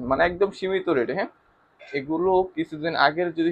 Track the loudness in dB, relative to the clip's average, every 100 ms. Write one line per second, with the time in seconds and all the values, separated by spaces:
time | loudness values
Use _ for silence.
0 | -2 2 2 2 -2 -2 -4 -2 0 0
1 | 0 -2 -6 -8 _ _ _ _ -10 -8
2 | -4 -2 2 2 2 -2 -8 -6 -4 2
3 | 2 2 -2 -2 -2